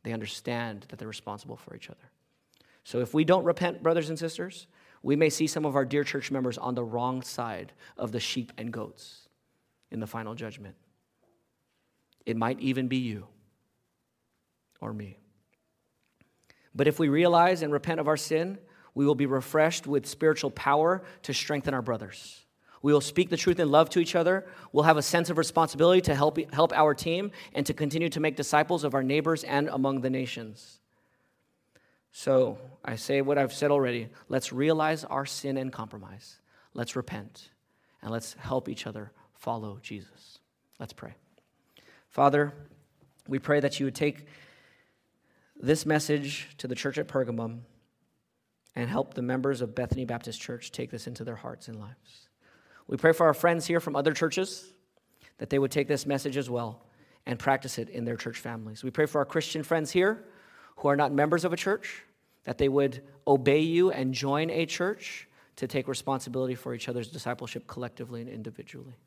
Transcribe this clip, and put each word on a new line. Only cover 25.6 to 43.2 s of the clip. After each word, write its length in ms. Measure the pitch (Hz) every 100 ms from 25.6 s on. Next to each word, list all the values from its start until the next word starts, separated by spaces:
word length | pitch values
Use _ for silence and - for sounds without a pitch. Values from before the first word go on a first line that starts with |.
| 156 139 170 185
to 140 | 185 139
help, 220 | 147 156 -
help 180 | 135 160
our 200 | - 151
team 380 | 139 170 170 202 - -
and 120 | - 143
to 80 |
continue 360 | 147 147 160 165
to 100 | 160
make 160 | 156 147
disciples 480 | 143 151 160 175
of 100 | 143
our 100 | 135
neighbors 400 | 131 147 156 160
and 240 | 156 143 151
among 320 | 135 135 135
the 80 | 127
nations. 680 | 131 127 - 110 107 - - _ _ _ _ _ _ _ _ _ _ _ _ _
So 460 | - - 131 123 - - -
I 120 | - 117
say 260 | - 139
what 160 | 139 143
I've 160 | 135
said 180 | - 147
already. 380 | 143 127 120 110 - -
Let's 240 | 131 -
realize 520 | 127 151 156 156 160
our 220 | - 135 139
sin 320 | - 143 135
and 140 | 131
compromise. 680 | - 110 107 101 98 - - _ _ _
Let's 220 | - 120 131
repent, 540 | 120 107 104 - - _ _ _ _ _
and 100 | -
let's 220 | 113 -
help 360 | - - 131 -
each 180 | - 117
other 240 | 107 107 _ _
follow 460 | _ - 117 107 101
Jesus. 580 | - 104 92 _ - - _ _ _ _
Let's 140 | -
pray. 220 | - - - _ _ _ _ _ _ _ - _
Father, 440 | - 139 143 147 - - - _ _ _ _